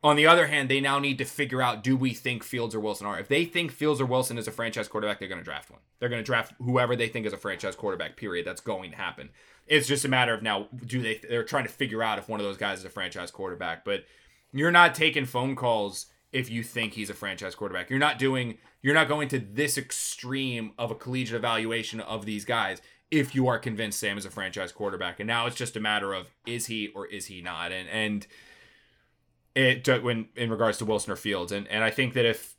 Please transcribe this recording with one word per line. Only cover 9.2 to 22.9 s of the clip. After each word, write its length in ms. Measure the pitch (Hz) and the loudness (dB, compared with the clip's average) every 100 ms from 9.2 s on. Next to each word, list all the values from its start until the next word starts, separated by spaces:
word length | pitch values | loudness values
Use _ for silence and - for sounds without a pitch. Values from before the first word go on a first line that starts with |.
| 69 - - - _ | -16 -20 -20 -20 _
It's 200 | 151 131 | 4 4
just 180 | 139 135 | 0 2
a 20 | |
matter 240 | 131 123 | 4 4
of 120 | 113 | 2
now, 260 | 110 101 107 127 117 | 0 0 -2 -10 -6
do 160 | 127 | -2
they, 180 | 113 110 - | -2 -4 -2
they're 160 | 117 | -4
trying 200 | 113 147 | 0 -2
to 80 | 117 | -4
figure 320 | - 123 110 | -4 -4 0
out 160 | 113 104 | 0 0
if 100 | 98 | -4
one 100 | 110 | -4
of 60 | 101 | -4
those 120 | 98 | -2
guys 220 | 101 95 | -4 -4
is 60 | 92 | -8
a 40 | |
franchise 420 | 101 92 87 87 | -8 -8 -6 -10
quarterback. 520 | - 95 87 87 85 | -8 -8 -6 -6 -6
But 220 | - 98 - - _ _ _ | -4 -4 -6 -20 _ _ _
you're 160 | 135 160 | 0 6
not 240 | 175 175 | 8 8
taking 320 | - 160 143 127 | 8 2 2 0
phone 300 | 127 127 131 | -2 -2 0
calls 500 | 123 113 101 98 - _ _ | 2 2 0 -6 -14 _ _
if 200 | 131 123 | -6 -4
you 100 | 117 | -6
think 320 | 113 120 113 | -6 -4 -4
he's 160 | 107 101 | -4 -8
a 60 | 98 | -6
franchise 400 | 101 95 95 - | -8 -6 -8 -6
quarterback. 340 | 101 92 87 | -6 -6 -2
You're 80 | 131 | 2
not 220 | 147 131 | 2 2
doing, 400 | 135 131 120 110 - _ | 2 2 -2 -6 -16 _
you're 100 | 135 | 2
not 140 | 156 151 | 4 6
going 200 | 151 143 | 2 0
to 100 | 131 | -2
this 360 | 101 104 147 135 | -4 -2 0 0
extreme 1000 | 131 - - - 123 135 135 120 110 - | -4 -6 -6 -6 -6 -4 -2 -4 -6 -6
of 140 | 117 | -6
a 40 | 110 | -6
collegiate 420 | - 131 123 117 | -4 -4 -2 -2
evaluation 600 | 117 113 110 117 110 110 | 0 0 0 -2 -4 -8
of 280 | - 110 101 | -6 -6 -4
these 180 | 104 101 | -6 0
guys 340 | 117 98 92 - | 2 2 -2 -12